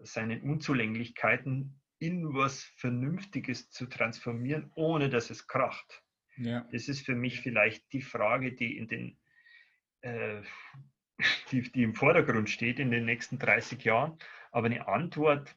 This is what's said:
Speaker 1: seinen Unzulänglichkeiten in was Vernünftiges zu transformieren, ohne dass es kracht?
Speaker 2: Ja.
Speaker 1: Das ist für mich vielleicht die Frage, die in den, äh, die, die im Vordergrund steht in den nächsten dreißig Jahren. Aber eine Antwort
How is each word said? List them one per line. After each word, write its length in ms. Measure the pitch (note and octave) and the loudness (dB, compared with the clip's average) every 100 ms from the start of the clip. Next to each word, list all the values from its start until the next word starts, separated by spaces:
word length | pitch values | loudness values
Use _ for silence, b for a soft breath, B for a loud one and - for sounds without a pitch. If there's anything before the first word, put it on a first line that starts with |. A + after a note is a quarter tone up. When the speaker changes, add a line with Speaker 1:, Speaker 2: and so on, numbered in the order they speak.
Speaker 1:
seinen 360 | - A2+ A2 A#2 | -8 -4 -2 -2
Unzulänglichkeiten 1400 | C#3 D3+ D3+ B2+ A2 A2+ A#2 - A2 B2+ C3+ C3 C#3 - _ - | -2 -2 0 0 0 -2 -6 0 2 2 0 -4 -4 -10 _ -6
in 340 | E3 F3+ D#3+ | -4 -2 -2
was 300 | C3+ C3+ - - - | 0 0 0 -14 -6
Vernünftiges 880 | B2+ B2 C#3 F#3 - C3 C3 A#2+ - | -2 0 -2 -4 -6 -6 -4 -8 -8
zu 160 | - B2 | -12 -8
transformieren, 840 | - A2+ - B2 A#2 B2+ D3+ - | -2 -2 -2 -6 -4 -2 -4 -4
ohne 360 | D#3+ D#3+ D#3+ C#3 | -2 2 2 2
dass 180 | A#2+ - | 2 -2
es 180 | G2+ - | -10 -4
kracht? 560 | C3 B2 - - - _ _ _ - | 0 0 -2 -14 -20 _ _ _ -6
Speaker 2:
Ja. 280 | A#2+ A#2+ - | -4 -4 -4
Speaker 1:
Das 160 | A#2+ C#3+ | -6 -4
ist 120 | C3+ | -4
für 100 | - | -2
mich 260 | A#2+ B2 - | -2 -2 -4
vielleicht 500 | C3 A2 A2 - _ | -2 2 2 0 _
die 100 | C3+ | -8
Frage, 500 | - A2+ G#2 C3 B2+ | -4 0 2 2 0
die 240 | B2 A#2 A2+ | -4 -4 -4
in 120 | A2+ | -6
den, 300 | A#2 B2 - b b b b b b _ _ | -6 -8 -12 b b b b b b _ _
äh, 400 | B2 A#2 A2 G#2 G2 B B - - _ _ - - - - | -8 -4 -4 -6 -12 B B -20 -20 _ _ 0 2 2 0
die, 120 | C3 A#2+ | -2 0
die 100 | B2+ | 2
im 120 | A2+ | 2
Vordergrund 560 | - C#3 F3 C#3 A2+ G#2 | 4 6 6 6 2 0
steht 280 | - A#2+ B2 | 0 -2 0
in 120 | C3+ | 2
den 160 | A#2 A#2 | 2 2
nächsten 320 | A#2 - - | -2 -4 -2
dreißig 460 | A2 A2 - A#2 | 4 4 2 0
Jahren. 340 | A2 A2+ D#3+ - B B B | 4 4 4 -4 B B B
Aber 140 | A#2+ A#2 | 0 2
eine 200 | A#2+ - | 0 0
Antwort 680 | G#2+ F3 D3+ D3+ C#3+ C#3+ | 0 0 4 4 4 0